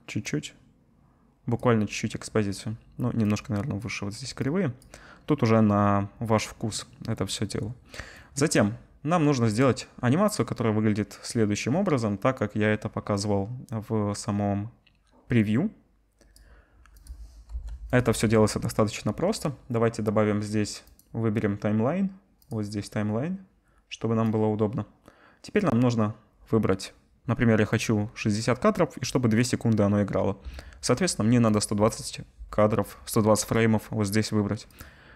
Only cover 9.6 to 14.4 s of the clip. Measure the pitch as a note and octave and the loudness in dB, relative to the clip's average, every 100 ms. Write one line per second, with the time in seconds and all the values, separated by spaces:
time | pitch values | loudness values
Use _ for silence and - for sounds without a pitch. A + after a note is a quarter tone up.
9.6 | C3+ A2 - - A#2+ D#3 G#3 - A#2+ A#2+ | 2 2 -4 -2 2 2 2 0 -2 0
10.6 | A#2 G#2+ G#2+ G#2 G2+ - - A#2+ G#2 G#2 | 0 2 2 0 -2 -8 -4 0 0 0
11.6 | - D#3 G3+ C#3+ A2 G2+ C3 B2+ A2 G#2+ | 0 0 0 0 0 0 -2 0 -4 0
12.6 | G#2+ G#2+ G#2+ - - G2+ G#2 G2+ G2 B2+ | 0 0 -4 -6 -4 -2 0 -2 -2 -8
13.6 | - A2+ G#2 A2 G#2 G2+ - G2+ | -10 -10 -4 -2 -2 -4 -4 -2